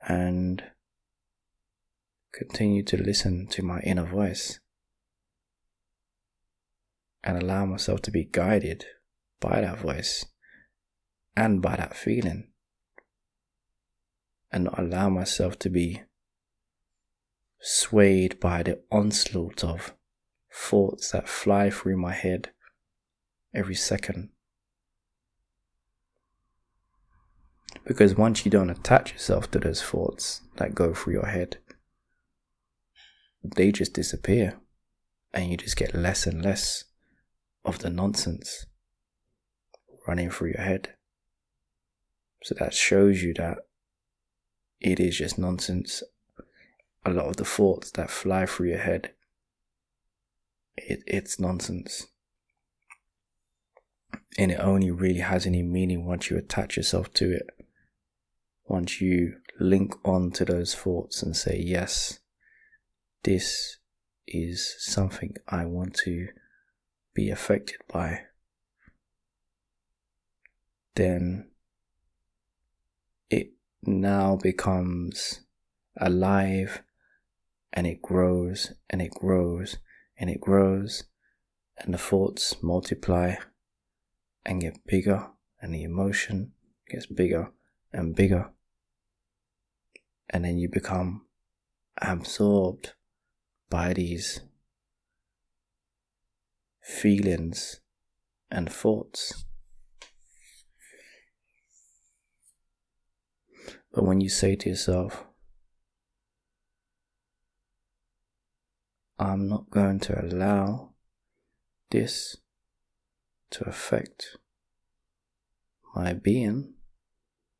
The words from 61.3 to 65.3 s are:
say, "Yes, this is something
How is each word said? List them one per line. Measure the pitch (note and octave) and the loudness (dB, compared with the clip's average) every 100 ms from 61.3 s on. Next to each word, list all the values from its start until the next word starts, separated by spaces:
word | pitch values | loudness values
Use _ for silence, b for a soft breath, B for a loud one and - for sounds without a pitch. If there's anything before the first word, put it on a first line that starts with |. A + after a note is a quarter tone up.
| E2 | -4
say, | - - | -2 -2
"Yes, | F2 F3 F#3 - - - _ _ b b b b b _ _ _ | -2 -2 -2 -4 -4 -8 _ _ b b b b b _ _ _
this | - F#2+ - - - - _ _ _ _ - | 0 0 0 -6 -8 -12 _ _ _ _ -8
is | E2 E2+ F2+ - - | -6 -4 -6 -8 -8
something | - - G2 - - | -4 0 -2 -2 -10